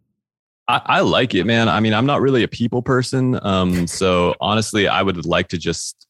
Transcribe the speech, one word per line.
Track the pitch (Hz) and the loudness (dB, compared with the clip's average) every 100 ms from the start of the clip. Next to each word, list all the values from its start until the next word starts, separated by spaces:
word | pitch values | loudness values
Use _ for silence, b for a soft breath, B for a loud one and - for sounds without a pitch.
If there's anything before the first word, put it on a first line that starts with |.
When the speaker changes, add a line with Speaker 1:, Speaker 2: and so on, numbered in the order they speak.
| _ _ _ _ _ _ - | _ _ _ _ _ _ -2
Speaker 1:
I, | 135 - | -2 0
I | 143 | 2
like | 123 85 123 | 2 2 2
it, | - 95 | 0 2
man. | 117 113 | 2 2
I | 85 | 2
mean, | 110 107 | 2 2
I'm | 135 | 2
not | 139 | 2
really | 131 131 | 2 2
a | 95 | 0
people | - 117 123 | -2 -4 -2
person. | 120 127 127 131 127 127 | 0 0 0 -2 0 -2
Um, | 101 95 92 90 85 | 0 0 0 0 -4
Speaker 2:
<laughs> | |
Speaker 1:
so | - 95 90 87 - | -2 0 2 0 0
honestly, | 90 107 104 107 95 | -2 -2 -2 0 0
I | 92 | 0
would | 98 87 80 | 0 -2 -2
like | 87 90 | -2 -2
to | 87 | -6
just | 82 82 - - - | -6 -6 -8 -14 -16